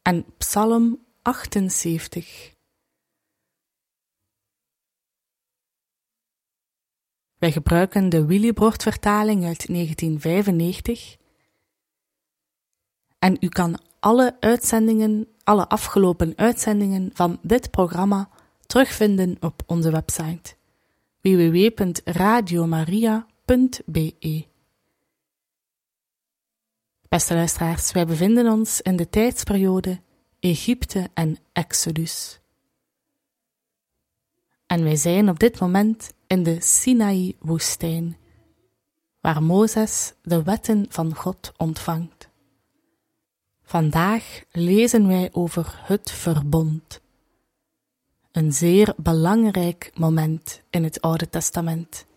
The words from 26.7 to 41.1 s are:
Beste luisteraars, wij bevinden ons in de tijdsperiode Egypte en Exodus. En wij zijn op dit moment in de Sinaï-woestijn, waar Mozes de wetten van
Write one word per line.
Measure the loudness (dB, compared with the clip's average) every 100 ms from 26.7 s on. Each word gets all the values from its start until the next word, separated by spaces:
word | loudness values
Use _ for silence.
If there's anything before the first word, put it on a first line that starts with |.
| _ _ _ _
Beste | -2 0
luisteraars, | 0 0 -2 -4 -2 -2
wij | -2
bevinden | 0 0 2 4 4
ons | 2 0 -2
in | -2
de | -2 0
tijdsperiode | 0 0 -2 -2 0 2 0 -2 -8 _ _ _ _
Egypte | -2 -2 -2 -4 -4 -6 -6
en | -4 -4 -4 _
Exodus. | -8 -4 -4 -4 -4 -6 -8 -12 -18 _ _ _ _ _ _ _ _ _ _ _ _ _ _ _ _ _ _ _ _ _ _
En | _ 0
wij | 2
zijn | 0 0 2 2
op | 4
dit | 2 2
moment | 0 2 2 -2 -10 _ _
in | 0
de | 0 0
Sinaï-woestijn, | 0 0 2 2 2 0 -2 -6 -4 -2 -2 -4 -6 -4 -6 -10 _ _ _ _ _ _ _ _ _ _
waar | -4 0
Mozes | 2 4 2 0 -2 -4 -8 _
de | -2 -2
wetten | 0 -2 0 0 0
van | -4 -4